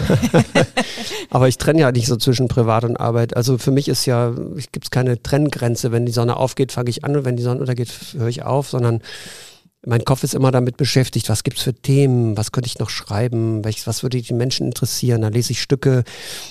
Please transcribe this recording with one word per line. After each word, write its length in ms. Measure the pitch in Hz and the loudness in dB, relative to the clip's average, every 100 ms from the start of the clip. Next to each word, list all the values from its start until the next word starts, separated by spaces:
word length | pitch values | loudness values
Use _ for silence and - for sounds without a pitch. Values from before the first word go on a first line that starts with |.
| - 131 - - - | 2 2 4 2 4
<laughs> 800 | - 254 - - - 226 415 359 | 2 2 0 -4 -6 -8 -8 -2
Aber 180 | 127 131 | 2 4
ich 80 | - | 4
trenne 240 | - 160 | 2 4
ja 120 | 135 | 4
nicht 140 | 123 113 | 4 0
so 100 | 117 | 0
zwischen 320 | - 120 127 | 2 2 2
Privat 360 | - 113 110 | 2 2 2
und 140 | 117 117 | 0 -2
Arbeit. 360 | 117 117 117 | 0 0 0
Also 220 | - 120 123 | 0 0 0
für 140 | - | 2
mich 180 | 135 139 | 0 2
ist 160 | 131 | 0
ja, 300 | - 120 120 120 - 170 | 0 0 0 -2 -8 -10
ich, 160 | - | -10
gibt's 180 | - - | -12 -4
keine 320 | 131 127 120 | 0 0 0
Trenngrenze. 680 | - 143 147 - 120 117 120 | 0 0 2 0 -2 0 0
Wenn 140 | 117 | 0
die 80 | 120 | 0
Sonne 240 | 117 120 120 | 0 0 0
aufgeht, 360 | 131 - 131 | -2 0 -2
fange 180 | - 123 | -2 -4
ich 120 | 117 | -2
an 140 | 139 143 | -2 0
und 80 | |
wenn 140 | 131 120 | 0 -2
die 40 | |
Sonne 180 | 120 127 | -2 -2
untergeht, 280 | 131 123 120 - - | -2 -2 -4 -8 -12
höre 160 | 139 117 | -4 -4
ich 140 | 120 | -2
auf, 260 | - 131 139 | -2 -2 -2
sondern 320 | 135 120 113 - - - - - - _ _ - | 0 0 0 -4 -16 -16 -18 -20 -20 _ _ -2
mein 180 | 120 | 0
Kopf 200 | - 135 | 2 0
ist 100 | 147 | 0
immer 160 | 139 131 | 2 2
damit 260 | 127 123 - | 4 2 0
beschäftigt, 520 | 131 135 127 - - | 0 2 2 0 0
was 160 | 107 | -2
gibt's 180 | - - | -2 -4
für 100 | 147 | -4
Themen, 640 | - - 139 139 123 113 104 | -2 2 4 4 4 2 0
was 140 | 107 | -2
könnte 160 | - 120 | -4 -4
ich 140 | - | -4
noch 100 | 113 | -6
schreiben, 760 | - - 104 120 117 113 110 | -6 -4 -2 0 0 0 0
welches, 220 | 107 110 - | -2 -4 -4
was 160 | 113 | -4
würde 180 | 117 123 | -2 -4
die 140 | 113 | -2
Menschen 320 | 120 127 - 131 | -2 0 -2 -4
interessieren. 560 | 123 123 - 123 117 | -2 -4 0 2 2
Dann 100 | 110 | 2
lese 200 | 113 120 | 0 0
ich 100 | 123 | -2
Stücke, 400 | - 139 139 127 120 - - - - | -2 2 4 2 0 -6 -14 -14 -14